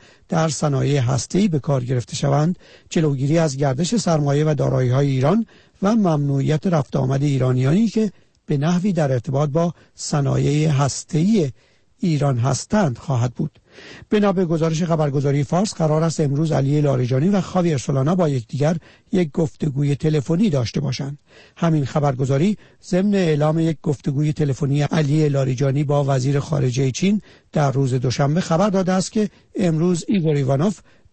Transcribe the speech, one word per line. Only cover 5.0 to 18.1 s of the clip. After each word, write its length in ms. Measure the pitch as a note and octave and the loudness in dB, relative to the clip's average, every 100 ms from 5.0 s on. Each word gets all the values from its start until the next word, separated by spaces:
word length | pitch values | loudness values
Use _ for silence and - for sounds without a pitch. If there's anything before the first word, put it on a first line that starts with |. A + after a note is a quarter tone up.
| C#3+ | 2
ایران 400 | C3 C#3 A3 A3 - _ - | 2 2 0 -2 -8 _ -4
و 120 | G3 | 0
ممنوعیت 720 | A#3 F3+ D3+ C#3+ C#3 C3+ D#3 G3 | 2 2 2 0 0 0 0 0
رفت 300 | D#3+ - D3 | 0 0 -2
آمد 260 | C3 C#3 | 0 0
ایرانیانی 640 | D3 C3+ B2+ B2+ C3 F#3 A3+ | 0 0 0 2 2 2 2
که 240 | A3 G#3+ - _ _ - | 0 -2 -4 _ _ -6
به 100 | D3 | -2
نحوی 360 | D3+ F3+ G3+ | 0 0 0
در 200 | E3+ C#3+ | 0 0
ارتباط 380 | B2+ - C3+ D3+ | 0 -2 -2 0
با 240 | D#3+ E3+ - - | 0 -2 -4 -16
صنایع 720 | - - D3+ C3+ C3 C#3+ D3 D#3 | -14 -4 -2 0 0 0 2 2
هسته‌ای 840 | C3+ C#3 - - D#3 F#3+ A3 C#3 - _ _ _ - | 2 0 -4 -4 0 2 2 0 -4 _ _ _ -6
ایران 380 | F3+ D3 C#3+ B2 | -2 0 0 0
هستند 600 | C3+ C3+ - G#3+ E3 A2+ | 0 -2 -2 0 0 -2
خواهد 360 | - B2+ B2 | -4 -2 -2
بود. 240 | - D#3 _ _ - - - - | -2 -8 _ _ -20 -20 -16 -2
بنا 220 | G#3 G3+ | 0 2
به 120 | F#3+ | 2
گزارش 380 | E3+ E3 D#3+ D#3+ | 0 0 0 -2
خبرگزاری 640 | F3 E3 D3 C#3+ C#3 C#3+ | 0 0 0 0 0 0
فارس، 300 | C#3+ F3 G#3 | 0 0 -2
قرار 280 | - D#3 D#3 | 0 0 2
است 180 | E3 - | 0 0
امروز 320 | C#3+ C#3 D#3+ | 0 0 0
علی 280 | C#3 C#3 D3 | 0 0 2
لاریجانی 480 | D3 B2+ B2 C3 F3 | 2 0 0 0 2
و 120 | G3+ | 0
خاویر 380 | - F#3 F3 C#3 | 0 0 0 0
سولانا 360 | - C#3 C#3 | -2 0 0